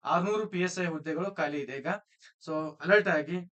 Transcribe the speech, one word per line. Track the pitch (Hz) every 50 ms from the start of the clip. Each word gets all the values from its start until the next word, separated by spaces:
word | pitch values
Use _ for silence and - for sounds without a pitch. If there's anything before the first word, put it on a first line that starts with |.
| -
ಆರ್ನೂರು | - 160 175 175 202 214 214 220 -
ಪಿ | 196 180
ಎಸ್ | 180 185 180 185
ಐ | 180
ಹುದ್ದೆಗಳು | 175 160 156 151 160 160 156 180 202
ಖಾಲಿ | 196 - 156 147 147 147
ಇದೆ | 139 123 131 139
ಈಗ. | 131 160 185 208 - _ _ _ - - _ _ -
So | 160 156 156 156 156 151 - 143
ಅಲರ್ಟ್ | 170 202 208 202 196
ಆಗಿ. | 170 156 151 - 175 180 180 - _